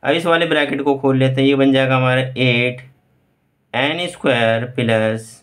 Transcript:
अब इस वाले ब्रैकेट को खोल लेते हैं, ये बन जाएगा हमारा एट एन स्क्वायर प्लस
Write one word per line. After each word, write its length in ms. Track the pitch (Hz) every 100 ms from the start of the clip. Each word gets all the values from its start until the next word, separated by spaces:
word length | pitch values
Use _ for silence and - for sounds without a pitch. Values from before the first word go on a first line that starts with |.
अब 120 | 135
इस 120 | 165 170
वाले 200 | 165 165
ब्रैकेट 360 | 151 143 139
को 160 | 143 135
खोल 180 | 139 131
लेते 220 | 131 131
हैं, 80 | 135
ये 60 |
बन 180 | 139 135
जाएगा 240 | 135 131 131
हमारा 260 | 127 127 131 120
एट 460 | 127 120 123 123 - _ _ _ _ _ _ _ _
एन 320 | 117 139 165 175
स्क्वायर 560 | - 143 120 113 113 117 -
प्लस 540 | 117 110 110 110 113 -